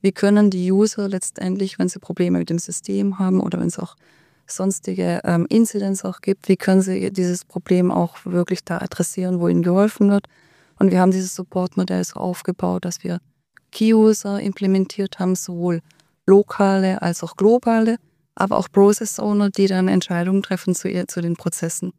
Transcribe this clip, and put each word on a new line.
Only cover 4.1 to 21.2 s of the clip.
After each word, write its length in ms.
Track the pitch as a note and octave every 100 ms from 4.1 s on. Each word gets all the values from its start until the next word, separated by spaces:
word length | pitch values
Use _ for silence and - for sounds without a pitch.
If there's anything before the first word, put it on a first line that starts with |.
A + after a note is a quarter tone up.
| _ _ _ _
sonstige, 720 | - F#3+ G3 - F#3 F3+ E3+
ähm, 220 | - E3+ E3+
Incidents 540 | A3+ A3+ G#3 G3 G3
auch 160 | F#3+ F#3
gibt, 300 | - G3 -
wie 80 | F#3
können 240 | - F#3+
sie 300 | F#3+ F#3 F#3
dieses 340 | F#3+ F3+ F3+ -
Problem 460 | - - F3+ F3+
auch 260 | F3+ E3+ - -
wirklich 400 | F3+ F3 F#3 -
da 140 | E3+
adressieren, 600 | F#3 - D4 - F#3 F3+
wo 80 | F3
ihnen 160 | F3
geholfen 460 | E3+ F#3 G#3 - G3+
wird. 180 | G3+ - _ _ _ _ _
Und 140 | G3
wir 80 | F3+
haben 120 | F#3
dieses 240 | F#3 F#3 -
Supportmodell 680 | F#3 F#3+ F3+ - F#3 F#3
so 160 | F3+ -
aufgebaut, 640 | F#3 F3+ - F3+ F3+ F3+
dass 200 | F3+ F3
wir 160 | F3+ F3 _ _ _ _ _
Key-User 680 | - A3 A3 A3 G#3+ G3+ G3+
implementiert 760 | G3+ G3 G3 F#3+ F#3+ - F#3+ -
haben, 160 | F#3 F#3
sowohl 460 | - F3 F3 E3 - _ _ _ -
lokale 760 | G3 G#3 - G3 F#3+ F#3+ F#3
als 220 | F3 E3+
auch 120 | E3 -
globale, 600 | G3 A#3+ A#3+ A3+ A3 A#3 _ _ _ -
aber 220 | F#3+ -
auch 120 | -
Process 480 | - G3+ G#3 A3 -
Owner, 300 | G#3+ G#3 G3+
die 180 | G3 G3
dann 200 | F#3 F#3
Entscheidungen 560 | F#3+ - E3+ F3 G3
treffen 320 | G3 F#3 - F3
zu 140 | F#3
ihr, 180 | F3+ F3
zu 140 | -